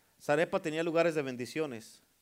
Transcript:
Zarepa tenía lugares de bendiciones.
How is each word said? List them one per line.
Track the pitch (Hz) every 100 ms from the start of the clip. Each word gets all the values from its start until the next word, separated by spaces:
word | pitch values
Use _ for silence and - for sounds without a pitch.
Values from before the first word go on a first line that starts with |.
| _ _
Zarepa | - 147 175 196
tenía | 175 156
lugares | 170 160 165
de | 156
bendiciones. | 135 123 120 156 151 113 - - _ _